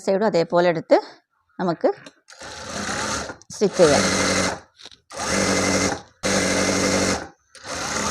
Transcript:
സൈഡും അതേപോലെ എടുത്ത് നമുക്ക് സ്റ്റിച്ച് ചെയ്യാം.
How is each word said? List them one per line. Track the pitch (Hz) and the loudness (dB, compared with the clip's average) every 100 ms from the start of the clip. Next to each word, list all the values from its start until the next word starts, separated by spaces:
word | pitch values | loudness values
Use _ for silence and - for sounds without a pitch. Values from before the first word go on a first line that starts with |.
സൈഡും | 190 190 214 | 0 2 2
അതേപോലെ | 175 170 175 175 | 2 2 4 2
എടുത്ത് | 165 - 294 - - _ _ _ - | 0 4 2 2 -10 _ _ _ -4
നമുക്ക് | 180 156 - 403 - - _ - - - - - - - - - - - - - | -4 0 -2 -2 -10 -20 _ -20 -16 -14 -10 -8 -6 -4 -4 -6 -8 -14 -16 -2
സ്റ്റിച്ച് | 202 - | 0 6
ചെയ്യാം. | 165 127 95 - - - - - - _ - - _ - - 98 95 - - - - - - _ - - - 95 95 95 98 - - - - - _ - - - - - - | 6 6 4 0 0 0 -2 -4 -12 _ -20 -20 _ -10 -4 0 0 0 0 0 0 -4 -10 _ -2 0 0 0 0 0 0 0 0 -2 -6 -18 _ -20 -12 -10 -6 -4 -4